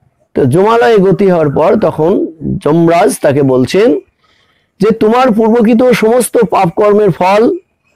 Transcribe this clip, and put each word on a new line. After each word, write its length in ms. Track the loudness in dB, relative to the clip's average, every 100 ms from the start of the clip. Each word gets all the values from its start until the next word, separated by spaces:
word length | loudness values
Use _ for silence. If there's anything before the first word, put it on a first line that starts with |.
| _ _ _
তো 120 | -4 0
জমালয়ে 520 | 2 2 2 2 2
গতি 320 | 0 0 0
হওয়ার 200 | 0 0
পর 300 | 0 0 0
তখন 480 | -2 -2 -2 -2 -4 -8 -10 -6
যমরাজ 560 | -2 0 2 2 0 0
তাকে 220 | -2 0
বলছেন 580 | 0 0 0 0 0 -2 -6 _ _ _ _ _ _ -4
যে, 120 | -2
"তোমার 400 | 0 0 2 0
পূর্বকৃত 520 | 0 0 2 2 2
সমস্ত 540 | 2 0 0 0 -2 -2
পাপকর্মের 760 | -2 0 -2 0 0 2 0
ফল 460 | 0 0 0 0 -2 -10 _ _